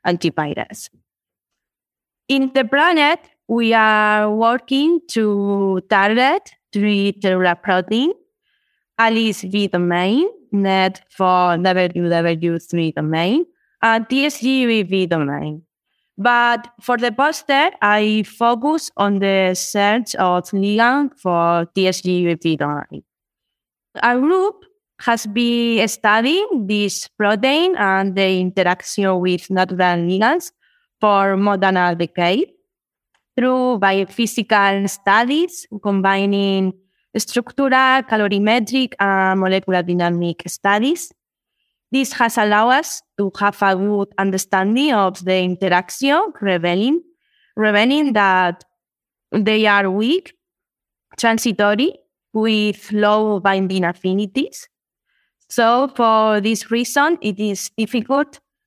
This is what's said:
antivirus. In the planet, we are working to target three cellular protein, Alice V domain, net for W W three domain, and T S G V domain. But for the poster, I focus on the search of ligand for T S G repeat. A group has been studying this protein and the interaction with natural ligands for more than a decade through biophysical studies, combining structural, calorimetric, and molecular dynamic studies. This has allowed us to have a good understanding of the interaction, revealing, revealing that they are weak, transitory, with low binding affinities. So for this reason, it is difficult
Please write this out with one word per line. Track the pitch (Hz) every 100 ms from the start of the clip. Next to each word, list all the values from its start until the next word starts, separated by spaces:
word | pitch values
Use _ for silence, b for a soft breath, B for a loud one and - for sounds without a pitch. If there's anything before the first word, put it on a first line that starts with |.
| -
antivirus. | 175 165 156 151 - - - - _ _ _ _ _ _ _ _ _ _ _ _ _ -
In | 269 269
the | 269 233
planet, | 285 330 330 294 349 _ _ -
we | 233 226
are | 226 220 214 214 214 214
working | 214 226 247 247 269 302 339 -
to | - 214 202 202 196 196 185 185
target | 202 196 226 262 359 - _ _
three | 202 208 202 196 202
cellular | 202 185 185 175
protein, | - 185 180 220 285 - _ _ _ _ _ _ _ -
Alice | 226 226 226 190
V | 185 202 202
domain, | 180 175 175 180 240 381 427 254
net | 202 196 190 190 190 -
for | - 185 180 180 170
W | 185 180 180 175 175
W | 170 170 165 170 165
three | - 175 165
domain, | 151 156 160 170 269 349 _ _ _
and | 226 226 226
T | 262 285
S | 285
G | 240 262 247 226
V | 175 190 180
domain. | 165 143 143 151 151 - _ _ _ _ -
But | 214 240 240 233 - _
for | - 247
the | 240
poster, | 233 285 320 - 269 214 -
I | 208 214 214 214 202
focus | - 233 240 277 311 - -
on | 202 196
the | 196 196 185 180
search | - 208 202 220 226 -
of | 185 180 175
ligand | 202 202 208 233 269 285 -
for | 185 170 170 170 170
T | - 185
S | 180
G | 180 180 170
repeat. | 165 165 156
A | 147 147 - 143 - _ _ _ _ _ _ _ _ 226 233 247
group | 277 370 381 415 _ _ _ _
has | - 233 214
been | 208 240 240 233 226 214
studying | - 220 214 233 349 440 330 196
this | 208 202 - -
protein | - 208 214 254 294 349 370
and | 202 190 196 185
the | 190 185
interaction | 185 185 175 180 - - 196 185
with | 180 180 -
natural | 190 185 185 180 175
ligands | 170 185 220 339 - - _ _ _ _
for | 214 202 196 190
more | 202 196
than | 190 190
a | 180 170
decade | 165 - 175 202 - _ _ _ _ _ _ _ _ -
through | 247 254 254 233
biophysical | 196 196 190 - 226 - 208 208 196 196 196
studies, | - - 208 240 294 349 - - 208
combining | 208 196 190 196 196 202 196 190 190 190 _ _ _ -
structural, | - 240 240 - 277 262 262 262
calorimetric, | - 220 208 202 208 240 214 262 254 -
and | 196 196 190 190
molecular | 185 190 190 185
dynamic | 175 175 175 170 175 170 -
studies. | - 202 208 247 339 - _ _ _ _ _ _ _ _
This | 262 269
has | - 233 233
allowed | 214 208 233
us | 262 311 - - -
to | 196 -
have | 202 202
a | 196 185
good | 202 208 196 -
understanding | 196 190 - 196 190 233 302
of | 233 190 190 185
the | 185
interaction, | 180 180 190 180 185 - 277 302 415 -
revealing, | 202 180 175 175 233 320 - _ _ _ _ -
revealing | 214 208 233 285 294
that | 214 196 185 180 175 _ _ _ _ _ _ _
they | - 208 214 214
are | 202 196
weak, | 190 226 349 - - _ _ _ _ _ _ _ -
transitory, | 233 226 240 190 208 208 294 - _ _ _
with | 220 220 214 214 196 -
low | 208 208 214 214 202
binding | 196 190 190 190 175
affinities. | 175 185 190 208 226 294 - - _ _ _ _ _ _ _ _
So | - 226 240 269 -
for | 226 220 220 214
this | 208 220 -
reason, | 233 240 - 294 339
it | 214 190
is | 214 196 - -
difficult | 220 247 220 180 196 - _ _